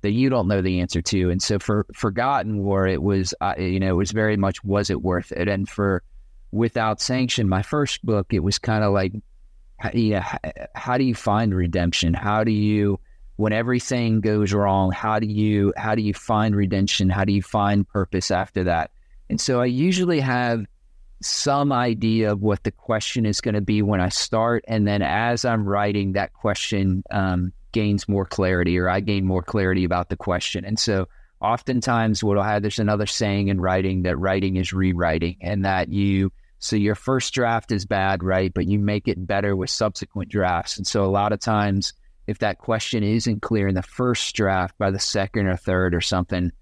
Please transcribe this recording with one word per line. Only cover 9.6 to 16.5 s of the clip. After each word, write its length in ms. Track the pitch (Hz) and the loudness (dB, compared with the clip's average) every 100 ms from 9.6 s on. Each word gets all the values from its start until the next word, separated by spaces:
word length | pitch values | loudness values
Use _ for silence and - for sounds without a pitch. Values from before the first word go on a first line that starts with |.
| - - | -20 -10
h-, 100 | 110 | -4
you 160 | 117 110 | 0 2
know, 120 | 101 - - | 0 -2 -8
h-, 80 | 78 - - | -10 -12 -14
how 220 | - - 123 | -10 -2 0
do 60 | |
you 120 | 131 | 0
find 400 | 110 - 104 113 | 0 0 2 2
redemption? 600 | 92 87 90 87 - 85 | 2 2 2 0 0 0
How 300 | 82 104 107 | 0 0 0
do 80 | 110 | 2
you, 480 | 107 104 104 101 98 - - - - | 2 2 2 2 0 -6 -20 -18 -2
when 160 | 107 | 0
everything 680 | 110 117 123 - 123 117 110 | 0 0 -2 0 0 2 2
goes 320 | 104 107 101 | 2 2 2
wrong, 400 | 101 101 98 95 | 2 2 4 2
how 260 | 92 107 107 | 0 0 0
do 80 | 110 | 0
you, 460 | 104 107 104 101 - | 0 2 4 2 0
how 180 | 110 | -2
do 80 | 110 | 0
you 120 | 104 | 0
find 400 | 98 - 107 110 | -4 0 2 2